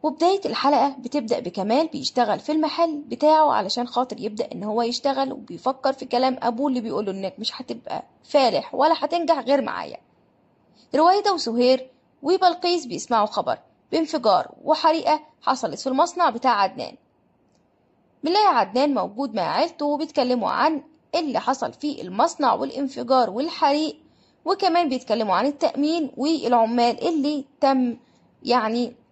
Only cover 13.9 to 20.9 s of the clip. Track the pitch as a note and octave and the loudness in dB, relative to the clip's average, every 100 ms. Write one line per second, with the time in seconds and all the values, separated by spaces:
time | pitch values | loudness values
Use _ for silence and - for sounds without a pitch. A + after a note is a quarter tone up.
13.9 | D#4 D#4+ D#4+ A#3+ F#3 - - - D#4 E4 | -2 -2 0 2 2 0 -10 -2 2 2
14.9 | D#4+ - D4+ - _ - C4 G3+ C#3+ - | 2 2 -2 -2 _ -4 -2 -2 -4 -4
15.9 | C4 E4+ - E4 A#3 C4 A3 F#3+ - A2+ | 0 0 2 0 2 0 2 0 -2 -12
16.9 | - _ _ _ _ _ _ _ _ _ | -12 _ _ _ _ _ _ _ _ _
17.9 | _ _ _ C#4+ F#4+ G#4 C#4 G3 A3 D4 | _ _ _ 0 4 4 4 2 2 2
18.9 | C4 F3+ G#3 C#4 G#3 E3 E3+ E4 - D4 | 0 -2 -4 -6 -2 -2 0 -2 -2 -2
19.9 | D4 D#4 - B3 B3 G3+ - D4 D#4 - | -2 -4 -2 0 0 -2 0 0 0 -8